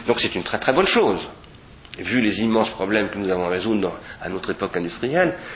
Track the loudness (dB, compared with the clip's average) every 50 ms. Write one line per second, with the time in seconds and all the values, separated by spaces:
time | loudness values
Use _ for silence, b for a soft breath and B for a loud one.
0 | B B 2 2 0 -2 -2 -4 -4 -4 -4 -2 0 2 4 4 4 4 4 4
1 | 4 4 2 0 -2 -8 -14 -18 -20 -20 -20 -20 -20 -20 -20 -20 -20 -16 -12 -10
2 | -4 0 0 2 2 2 2 2 2 4 4 4 2 2 0 -4 -2 0 2 2
3 | 0 0 -2 -2 -2 0 0 0 0 0 0 0 0 0 0 0 0 -2 -4 -6
4 | B B B B B -6 -6 -6 -4 -4 -4 -4 -4 -4 -2 -2 -4 -4 -6 -4
5 | -4 0 2 2 2 2 0 B B B B